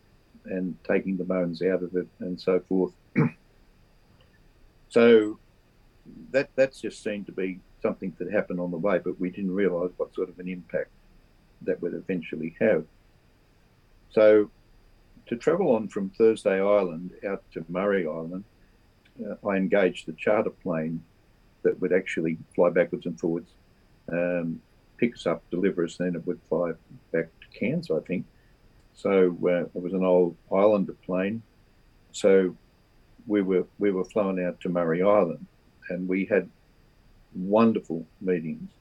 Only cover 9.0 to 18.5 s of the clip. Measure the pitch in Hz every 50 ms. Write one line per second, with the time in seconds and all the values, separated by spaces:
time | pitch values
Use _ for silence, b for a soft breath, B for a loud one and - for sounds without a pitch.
9 | - 92 85 - 90 90 90 104 101 92 90 98 101 92 90 85 90 90 - -
10 | - - - - 92 87 85 - 90 90 92 90 87 - - 71 - - _ _
11 | _ _ _ - _ _ _ _ _ _ _ _ - - 90 - 90 85 85 85
12 | 87 - 95 87 82 - - 80 80 85 - - 113 110 95 80 78 - _ _
13 | _ _ _ _ _ _ _ _ _ _ _ _ _ _ _ _ _ _ _ _
14 | _ _ - 110 107 107 107 107 104 104 - _ _ _ _ _ _ _ _ _
15 | _ _ _ - _ - 120 117 - 151 156 185 196 156 120 110 107 98 - 104
16 | 98 98 - - 113 113 110 101 - 101 95 95 98 101 104 101 95 87 80 82
17 | 90 90 - - - 101 98 - - _ - 87 82 82 87 90 98 101 98 98
18 | 85 78 80 82 82 82 90 92 107 -